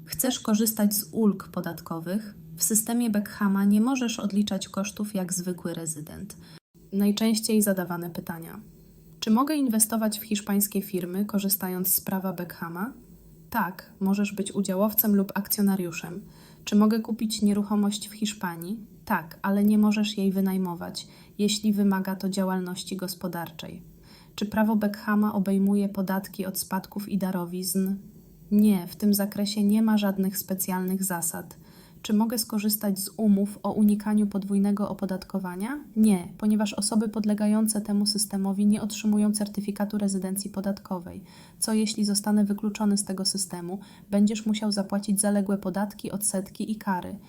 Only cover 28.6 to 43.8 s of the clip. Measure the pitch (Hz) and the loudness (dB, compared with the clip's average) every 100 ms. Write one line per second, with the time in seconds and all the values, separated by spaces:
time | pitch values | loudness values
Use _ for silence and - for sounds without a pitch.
28.6 | 214 190 175 - 214 202 202 202 202 214 | 6 4 0 0 2 4 0 -2 -2 2
29.6 | 202 220 220 214 202 190 190 196 - 190 | 4 6 6 4 2 2 0 -2 -6 -4
30.6 | - 185 185 190 190 175 165 - 175 - | -2 -2 0 -2 -2 -2 -4 -6 -12 -18
31.6 | - - - - - 208 220 240 - 220 | -20 -20 -20 -12 0 2 2 0 -2 0
32.6 | 214 208 208 190 - - 220 196 202 - | 0 0 -2 -2 -6 0 4 4 2 -2
33.6 | 202 - 208 208 214 214 202 196 190 196 | -4 4 4 4 2 2 2 -2 0 2
34.6 | 202 202 208 185 190 190 - 190 185 180 | 2 2 -2 -2 -4 -4 -4 -6 -4 -6
35.6 | 220 294 - 220 214 185 175 - 208 214 | -8 -8 -6 4 4 4 0 -2 2 2
36.6 | 208 - 202 220 226 220 208 208 208 214 | 0 -2 0 0 0 0 0 2 2 4
37.6 | 220 208 208 202 208 - - 196 196 190 | 2 0 0 0 0 0 -2 -2 0 2
38.6 | 208 214 214 - 214 208 208 208 208 202 | 4 4 0 -2 2 4 2 2 -2 -4
39.6 | 202 202 202 208 202 196 185 196 202 202 | -6 -2 -2 0 0 0 -2 -4 -6 -4
40.6 | 196 196 - 185 175 - - - - - | -4 -4 -6 -8 -8 -14 -16 -20 -20 -8
41.6 | - 220 214 - 202 202 208 208 202 202 | 0 2 2 0 2 2 4 4 4 0
42.6 | 214 202 208 196 196 190 190 196 - 180 | -2 0 2 2 0 -4 -2 -4 -6 -6
43.6 | 175 190 | -8 -8